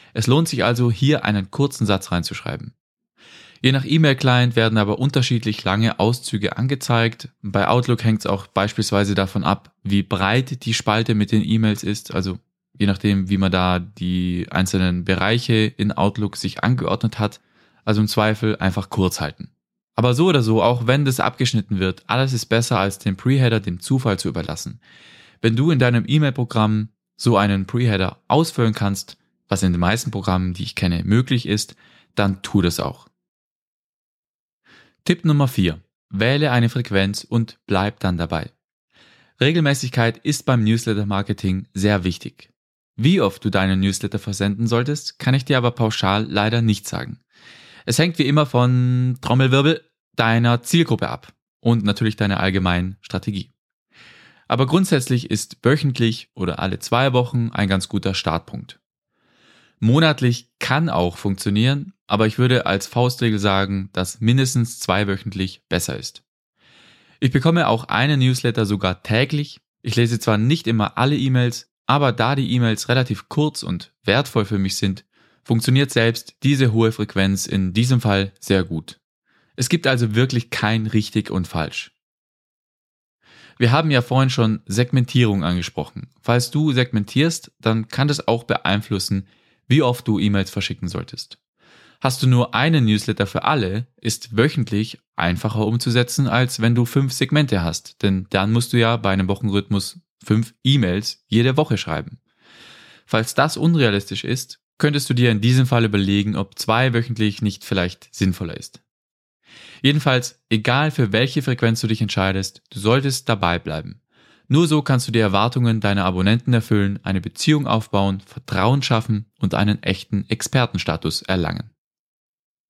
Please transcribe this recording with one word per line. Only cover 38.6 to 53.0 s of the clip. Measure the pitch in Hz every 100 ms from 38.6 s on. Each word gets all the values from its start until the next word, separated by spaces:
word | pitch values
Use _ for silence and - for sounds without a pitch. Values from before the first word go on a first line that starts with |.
| _ _ _ _ _ _ _ _
Regelmäßigkeit | 135 165 147 135 127 123 113 113
ist | - 143 -
beim | 123 107
Newsletter-Marketing | 117 113 104 101 101 101 101 95 95 -
sehr | 95 104 101
wichtig. | 90 - - - _ _ _ _ _ -
Wie | 131 190
oft | 101 - 107
du |
deinen | 95 95 95
Newsletter | 98 98 101 107
versenden | - 95 101 101 113
solltest, | 117 131 151 - -
kann | 127
ich | 135 131
dir | 131
aber | 120
pauschal | - 110 - 95 104 110
leider | 98 107 117
nicht | 113 101 -
sagen. | 123 - - _ _ - - - - -
Es | 120
hängt | 170 160
wie | 135
immer | 151 143
von, | 123 123 123 123 123 127 123
Trommelwirbel, | - 127 131 135 147 165 - _ _ -
deiner | 113 117 120 120
Zielgruppe | - 170 160 117 69
ab | 62 - _ _ _
und | 113 117 101
natürlich | 101 110 -
deiner | 104 95
allgemeinen | 95 92 92 87 92
Strategie. | 98